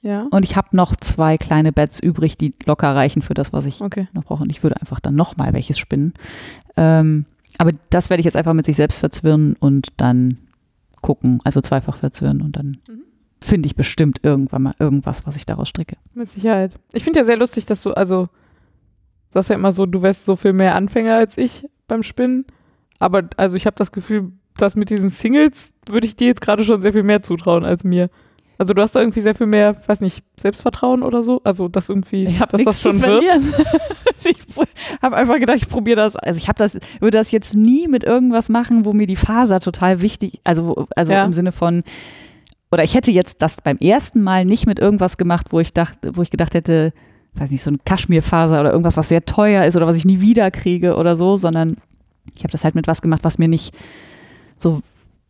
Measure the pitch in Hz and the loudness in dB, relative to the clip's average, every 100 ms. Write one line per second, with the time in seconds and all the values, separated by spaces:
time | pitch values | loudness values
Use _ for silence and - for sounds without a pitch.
0 | 220 202 247 202 185 - - 185 180 - | -6 -6 0 0 0 -2 0 2 2 -2
1 | - - 160 160 - 156 156 151 151 - | -4 0 2 0 0 2 2 2 -2 0
2 | 175 160 156 - 151 - - 151 147 139 | -2 0 -2 -2 -6 -4 -4 0 0 2
3 | 139 - - 147 139 - 139 - 202 202 | 0 0 -4 -6 -4 -4 -6 -8 -10 -8
4 | 190 185 - 151 - 151 156 - - - | -8 -10 -8 -6 -6 -4 -4 -4 -8 -8
5 | 156 143 175 - 131 127 131 147 - 143 | -2 0 -2 -2 -4 -4 -4 -6 -4 -2
6 | 151 - - - - - _ - 160 160 | -2 -6 -20 -20 -20 -20 _ 0 4 4
7 | 156 156 147 _ _ - 170 156 _ 175 | 4 0 -4 _ _ -2 0 0 _ -2
8 | - 180 165 - 160 160 151 147 151 - | 0 0 2 0 0 0 0 0 0 0
9 | 151 - 160 156 151 - 139 139 - - | -6 -2 2 2 2 2 2 0 -2 -2
10 | 123 123 127 127 _ _ _ _ _ _ | 0 2 0 -2 _ _ _ _ _ _
11 | - - 127 123 - 139 - 135 - 143 | -4 -2 0 0 0 -2 0 -4 -4 -6
12 | 143 - 143 143 151 147 143 139 - 226 | -8 -4 -4 -2 -4 -6 -10 -12 -16 -20
13 | 320 _ _ _ - 196 147 - 139 - | -20 _ _ _ -2 0 0 -4 -6 0
14 | 151 - - 143 135 139 135 - 151 139 | 0 0 0 0 -2 -2 -4 -2 0 0
15 | 139 131 - 147 - 160 - - 165 - | -2 -8 -10 -10 -8 -8 -8 -8 -10 -12
16 | _ 233 226 196 214 202 190 - _ 240 | _ -14 -12 -4 -2 0 -2 -6 _ -6
17 | - 320 233 233 247 - - 214 202 - | 0 2 4 2 0 -4 -4 -4 -4 -2
18 | 190 185 180 _ _ _ _ _ _ _ | 0 0 -4 _ _ _ _ _ _ _
19 | _ _ _ 190 190 202 190 180 190 185 | _ _ _ -2 0 2 2 2 -2 2
20 | 185 196 - 185 202 190 190 180 202 - | 0 0 -2 0 2 2 2 2 0 -2
21 | 226 226 226 - 247 - 285 _ _ 226 | 2 2 2 0 -6 -6 -20 _ _ -6
22 | 220 - 247 254 269 _ _ _ _ _ | -6 -4 -2 -2 -6 _ _ _ _ _
23 | - 190 170 - 190 185 214 - 202 - | 0 0 -2 -4 -2 0 -4 -2 -6 -6
24 | - 214 185 185 _ - 202 214 202 214 | -4 -4 -4 -12 _ -2 -2 0 -4 -2
25 | 190 - 226 277 302 - - _ - 208 | -2 -2 0 4 2 0 -20 _ -4 -4
26 | 233 - 247 240 - 202 214 214 190 214 | -4 0 0 0 0 0 2 2 2 2
27 | 202 208 202 170 175 170 175 175 185 180 | 2 0 0 -4 0 0 0 -2 0 0
28 | 180 _ _ _ _ _ 190 202 214 262 | -2 _ _ _ _ _ 0 2 2 2
29 | 247 226 214 208 220 214 208 208 - 208 | 0 0 0 0 2 4 4 2 -4 -2
30 | 190 - _ _ 196 208 247 - 254 254 | -2 -6 _ _ -4 -2 -6 -2 0 0
31 | 254 240 226 254 - 185 180 190 - 196 | 0 -2 0 0 0 -2 -2 -4 -2 -4
32 | 185 196 185 175 - 208 247 208 - 196 | -2 -4 -2 0 0 2 2 2 2 2
33 | 202 214 339 339 277 285 311 330 622 381 | 4 4 4 4 2 0 0 0 -2 -4
34 | - - 339 - - - - - - 302 | -4 -2 -2 -2 -6 -4 -4 -4 -14 -4
35 | 262 - 247 277 233 247 - - 214 226 | -2 0 2 2 2 0 -2 -4 0 2
36 | 214 - - 170 - - 208 - - - | 0 -2 -6 -6 -4 -2 -2 -2 -16 -2
37 | 214 220 220 220 - 208 220 269 339 254 | 2 2 2 -2 0 2 4 4 2 -2
38 | - 247 254 226 - 226 240 233 208 208 | 0 2 2 0 0 -2 2 0 2 0
39 | 208 190 - 220 247 190 185 170 180 185 | 0 -2 0 2 2 2 0 0 0 2
40 | 202 - 190 - - 165 170 - 160 - | 0 -2 -8 -6 -2 0 0 -4 -4 -2
41 | 165 196 196 170 180 - 170 170 - - | 2 2 2 0 -2 -2 -2 -2 -4 -14
42 | - - - _ _ _ _ 170 156 - | -20 -20 -20 _ _ _ _ 0 2 2
43 | 247 180 180 - 156 - - 135 170 240 | 4 2 0 -2 -2 -2 -4 0 2 2
44 | - 240 196 185 185 233 - 202 202 208 | 2 0 2 2 2 2 0 0 0 2
45 | 185 - 175 175 - 165 165 - 170 - | -2 -2 0 0 0 -2 0 -2 -2 -4
46 | - 175 170 - 165 170 165 165 156 - | -10 -4 -4 -2 -2 -2 0 0 0 -4
47 | _ _ _ - 139 135 - 143 - 190 | _ _ _ -8 -6 -4 -4 -4 0 -2
48 | - 170 156 165 160 160 147 - 165 160 | 2 0 2 0 2 2 2 2 2 0
49 | 156 165 - - 208 202 165 175 165 165 | 2 0 0 0 4 4 4 2 2 2
50 | 170 190 202 233 190 - - 175 175 - | 2 4 4 4 2 -2 -4 0 0 2
51 | 170 165 180 196 180 165 160 165 _ _ | 0 2 2 2 0 0 -2 -4 _ _
52 | _ _ - - - 160 156 160 160 160 | _ _ -20 -10 -8 -2 -2 -2 -2 -2
53 | 170 160 165 - 165 165 - - - - | 0 0 -2 0 2 0 -2 -16 -20 -20
54 | - - - - _ _ 170 156 - _ | -20 -20 -20 -20 _ _ -2 -2 -8 _
55 | _ _ | _ _